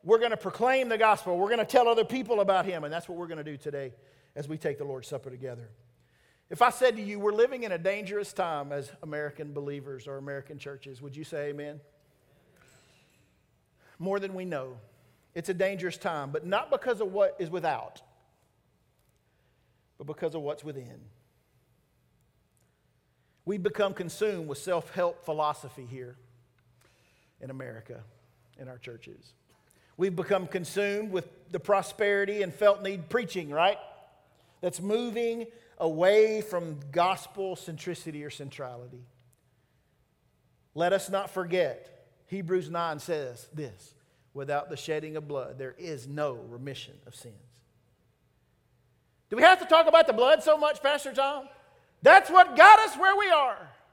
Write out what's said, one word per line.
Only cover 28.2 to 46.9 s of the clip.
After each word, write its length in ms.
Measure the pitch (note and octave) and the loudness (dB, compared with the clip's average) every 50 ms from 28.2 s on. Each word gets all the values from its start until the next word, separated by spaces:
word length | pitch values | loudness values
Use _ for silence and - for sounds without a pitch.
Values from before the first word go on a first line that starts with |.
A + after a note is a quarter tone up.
| _ _ _ _ _ _ _ | _ _ _ _ _ _ _
in 120 | - C3+ B2 | -20 -18 -18
our 80 | B2+ | -18
churches. 560 | A#2+ - B2+ A#2 A2+ - - - - _ - _ _ _ _ _ _ _ _ _ _ _ _ _ | -18 -18 -18 -18 -18 -20 -20 -20 -20 _ -20 _ _ _ _ _ _ _ _ _ _ _ _ _
We've 180 | - F3 G3 F3+ | -2 -2 -2 -2
become 320 | E3 F3 D#3 G3+ F#3+ F#3 | -4 -2 0 0 0 0
consumed 640 | E3 - F#3+ F3 - - G3 G3+ G3+ G3+ G#3 G#3+ G#3+ | -4 -8 -8 -8 -6 -4 -2 -2 -2 -2 -4 -6 -4
with 180 | F#3 F3+ E3 - - - - - | -6 -6 -6 -8 -20 -20 -18 -10
the 80 | - - | -10 -8
prosperity 840 | - - G#3 G3 F3+ - - - G#3 G3+ G3+ G3+ G3+ G3 G#3 G#3 | 0 0 0 0 0 -4 -4 -2 0 0 2 0 0 -2 -2 -4
and 120 | G3 F3+ - | -4 -6 -2
felt 280 | - G#3+ G#3 G3+ G3+ | 4 4 4 4 4
need 280 | G3+ F#3+ G3+ F#3 D#3 - | -2 -8 -8 -8 -10 -4
preaching, 400 | - B3 A#3+ - - F3+ E3 C#3+ | -4 -4 -4 -4 -8 -8 -8 -4
right? 300 | C#3+ D#3 F3 G3 G#3 - - - - - - _ _ _ _ _ _ _ _ _ _ _ | 0 2 2 2 2 0 -10 -18 -20 -20 -20 _ _ _ _ _ _ _ _ _ _ _
That's 180 | - F3+ E3+ - | -6 -6 -6 -6
moving 680 | F3 G3+ G#3+ A#3 A#3+ A#3+ G#3 A#3 A#3+ A#3 A#3 A#3 A3+ - - - _ _ _ - | -4 -4 -2 -2 -2 -4 -4 -4 -4 -4 -4 -6 -10 -14 -16 -20 _ _ _ -4
away 640 | E3+ E3 D#3+ D#3 F3 F#3+ G#3 G#3+ A3 A3 A3 G#3+ | -4 -4 0 2 4 6 6 6 4 4 2 -4
from 380 | - - F#3 F3 E3+ D#3+ D3+ C#3+ C#3+ C#3+ | -6 -6 -8 -8 -6 -8 -10 -12 -14 -4
gospel 640 | C#3 E3+ E3+ F#3 F#3+ F3 - - - G3+ F#3+ F#3+ F#3 | 0 0 2 2 0 -4 -8 -16 -10 -10 -8 -8 -8
centricity 680 | - - - D#3+ D3 - F3+ E3+ - - E3 D3 D3 D3 | -10 -12 -14 -14 -12 -10 -10 -10 -10 -12 -14 -14 -12 -14
or 60 | D3 | -14
centrality. 760 | - - C#3+ C3+ - - C#3 B2+ B2 A#2+ B2 B2 B2+ A#2+ B2 A#2+ _ _ _ _ _ _ _ _ _ _ _ _ _ _ _ _ _ _ _ _ _ _ _ _ _ _ _ _ _ _ _ _ _ | -14 -14 -16 -16 -12 -14 -14 -14 -14 -16 -18 -18 -20 -20 -20 _ _ _ _ _ _ _ _ _ _ _ _ _ _ _ _ _ _ _ _ _ _ _ _ _ _ _ _ _ _ _ _ _ _
Let 180 | D3 E3+ F3 | -2 0 2
us 160 | F#3+ F#3+ F#3+ | 0 0 -2
not 220 | - F#3+ G3 G3 F#3 | -4 -4 -4 -4 -4
forget, 800 | - F#3+ F#3 E3+ F3 F#3 E3+ C3+ A#2+ - - - - - - _ _ _ _ | -6 -6 -4 -2 0 0 0 0 -2 -8 -16 -20 -20 -20 -20 _ _ _ _
Hebrews 440 | _ F#3 G3 F#3 D#3+ F#3 F3+ D#3 D3 | _ -10 -10 -4 -2 -2 -2 -2 -4
nine 280 | E3+ E3+ E3+ E3 D#3 | -6 -4 -4 -4 -6
says 500 | D3 - - E3+ D3+ C#3 B2+ B2 A#2+ - - - | -8 -6 -6 -6 -6 -6 -10 -14 -16 -20 -16 -12
this, 400 | D#3 D3+ B2 F#2+ F#2 - - _ _ _ _ _ _ _ _ _ | -12 -12 -12 -14 -18 -20 -20 _ _ _ _ _ _ _ _ _
"Without 360 | C#3 C#3 C#3 D3 C#3+ D3 - | -12 -6 -4 -4 -4 -4 -6
the 80 | D#3 | -12
shedding 380 | C3+ - - D#3 D3+ D#3 D#3 D#3 | -12 -6 -6 -6 -6 -6 -8 -10
of 120 | D#3 D3+ | -12 -10
blood, 320 | C#3+ D3 C3+ B2+ C#3 - C3 | -8 -8 -8 -8 -8 -12 -12
there 160 | C3+ B2+ B2+ | -12 -12 -12
is 300 | - F3 E3+ D#3 C3 A#2 | -14 -12 -12 -12 -12 -12
no 260 | C3+ C#3+ D3+ D3+ C#3+ B2+ | -12 -6 -4 -4 -4 -4
remission 640 | A2+ - A#2 A#2 A#2+ C3 C#3 C3+ - - - | -8 -14 -16 -16 -14 -14 -14 -12 -14 -16 -18